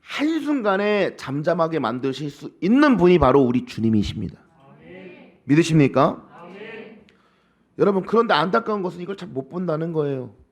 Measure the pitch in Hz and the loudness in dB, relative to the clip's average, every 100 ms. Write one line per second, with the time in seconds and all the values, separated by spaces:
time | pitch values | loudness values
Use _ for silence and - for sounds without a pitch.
0 | - - 294 320 277 285 208 190 208 208 | -12 -4 -2 -2 -2 -2 0 0 0 0
1 | 165 - - 135 151 170 165 160 123 123 | -2 -4 -8 -4 -2 0 0 0 -2 -2
2 | 131 135 147 - - _ 170 247 302 226 | -4 -4 -8 -12 -18 _ 2 4 4 6
3 | 175 175 135 131 127 123 123 - 113 110 | 6 6 6 6 4 0 -4 -2 2 2
4 | 101 - 101 - _ _ - - - - | 0 -6 -10 -12 _ _ -20 -20 -20 -20
5 | - - - _ - 147 165 160 139 131 | -20 -20 -20 _ 0 2 4 4 4 4
6 | 156 - - - - - - - - - | 0 0 -14 -20 -20 -18 -16 -16 -18 -20
7 | _ _ _ _ _ _ _ - 170 196 | _ _ _ _ _ _ _ 0 0 0
8 | 185 214 233 165 165 220 226 214 180 170 | 0 0 2 2 2 -2 -2 -6 -6 -8
9 | 180 196 175 131 131 175 180 156 165 160 | -12 -12 -10 -12 -10 -8 -6 -4 -4 -4
10 | 143 135 123 104 _ | -4 -4 -10 -18 _